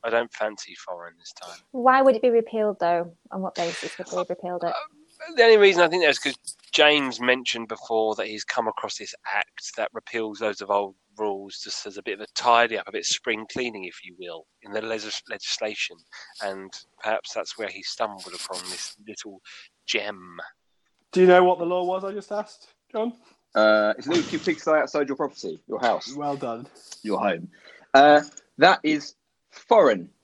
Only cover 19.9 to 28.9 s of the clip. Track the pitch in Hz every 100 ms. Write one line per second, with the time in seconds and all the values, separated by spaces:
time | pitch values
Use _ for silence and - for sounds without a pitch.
19.9 | 110 104 98 90 85 - _ _ _ _
20.9 | _ _ 180 180 180 180 175 170 180 180
21.9 | 190 196 202 196 208 208 - _ _ _
22.9 | 220 226 233 _ _ _ - 107 107 104
23.9 | - - 170 151 160 - 156 - 156 127
24.9 | 151 139 135 147 - 98 78 _ 110 120
25.9 | 101 - 139 147 139 135 117 135 _ -
26.9 | - 107 98 104 85 85 _ - - _
27.9 | 135 147 147 147 - _ - 160 185 151